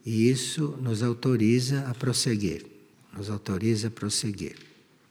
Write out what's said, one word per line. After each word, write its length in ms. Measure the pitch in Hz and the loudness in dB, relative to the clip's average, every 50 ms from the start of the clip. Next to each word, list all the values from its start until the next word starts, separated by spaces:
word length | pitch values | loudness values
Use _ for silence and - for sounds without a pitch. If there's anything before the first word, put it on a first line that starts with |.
| _ | _
E 260 | 113 113 110 113 123 | 0 2 4 6 6
isso 460 | 131 127 - - - 160 151 139 - 131 | 4 4 0 -4 -2 -2 -2 -4 -4 -4
nos 220 | 127 117 113 104 | -2 -2 0 0
autoriza 840 | 120 120 120 120 - 131 127 117 107 110 120 127 123 127 143 139 135 131 | 0 0 -2 0 2 2 4 4 6 6 4 4 4 2 0 -2 -2 -4
a 60 | 120 | -6
prosseguir. 680 | - 127 127 120 - - 135 117 104 104 87 - - - - - - - _ _ _ - _ | -2 -2 0 0 0 0 0 0 0 0 -2 -4 -4 -10 -16 -20 -20 -20 _ _ _ -20 _
Nos 160 | - 98 98 104 | -12 -10 -8 -6
autoriza 600 | 107 101 - - 95 90 104 113 113 104 104 113 | -6 -6 -4 -4 -4 0 2 2 0 2 -2 -4
a 20 | |
prosseguir. 640 | - - - 104 104 - - 110 98 92 87 71 - - - - - - _ _ _ _ _ _ | -6 -4 -4 -2 -2 -2 -2 -2 -4 -4 -8 -10 -10 -14 -20 -20 -20 -20 _ _ _ _ _ _